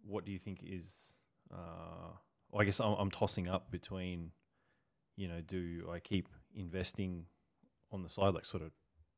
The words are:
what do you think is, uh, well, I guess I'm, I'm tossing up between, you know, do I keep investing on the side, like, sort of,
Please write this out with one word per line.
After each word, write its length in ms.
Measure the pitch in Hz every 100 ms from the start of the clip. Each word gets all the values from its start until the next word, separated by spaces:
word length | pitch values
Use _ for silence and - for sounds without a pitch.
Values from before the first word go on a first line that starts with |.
| -
what 200 | 101 92
do 60 |
you 80 | 95
think 200 | - 92
is, 520 | - 92 87 - - - _ _ -
uh, 580 | 90 85 85 85 85 85 98 _ _ _
well, 100 | 104
I 40 | 101
guess 140 | 98
I'm, 140 | 110
I'm 160 | 101 98
tossing 360 | - 104 - 90
up 240 | 92 -
between, 600 | 87 - 95 92 87 82 - _ _ _ _ _ _ _ -
you 120 | 92
know, 140 | 85
do 480 | 80 92 87 85 85
I 80 | 85
keep 280 | - 98 - - -
investing 720 | - 90 92 90 - 95 87 87 _ _ _ _ _ _
on 120 | 98
the 60 | 85
side, 240 | - 98
like, 120 | 82 -
sort 180 | 92
of, 80 | 80 - _ _ -